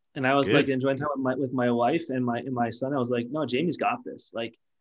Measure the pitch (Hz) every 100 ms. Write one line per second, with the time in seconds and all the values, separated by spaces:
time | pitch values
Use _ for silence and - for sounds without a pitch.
0 | _ 151 131 139 135 143 139 131 135 135
1 | 147 139 131 127 131 127 123 120 120 165
2 | 165 127 123 120 135 123 117 120 135 143
3 | 120 120 120 151 131 123 175 131 104 123
4 | - - - 110 123 - _ _